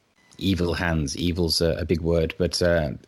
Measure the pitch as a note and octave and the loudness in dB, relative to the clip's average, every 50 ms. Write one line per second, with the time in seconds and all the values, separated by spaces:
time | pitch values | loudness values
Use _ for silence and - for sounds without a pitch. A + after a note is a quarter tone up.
0 | _ _ _ _ _ _ - - - F#2+ G2 E2 F2 F2 D#2+ D#2 F#2 E2+ E2 D#2+ | _ _ _ _ _ _ -16 -4 0 0 0 2 0 0 0 0 0 0 0 0
1 | D2 C2+ - - E2 F2+ E2 F#2 E2+ D#2+ - - E2+ E2 - - D#2 D#2 F#2 E2 | 0 -2 -4 -2 -2 -2 0 0 0 0 0 0 2 0 0 0 0 0 -2 0
2 | E2 E2 E2+ E2 D#2+ D#2+ - - F2 E2+ - - F2+ F2 E2+ E2 D#2 C2+ A1 - | 2 0 2 2 0 0 -2 -2 -2 -2 0 0 2 2 2 2 0 -2 -6 -8
3 | - | -12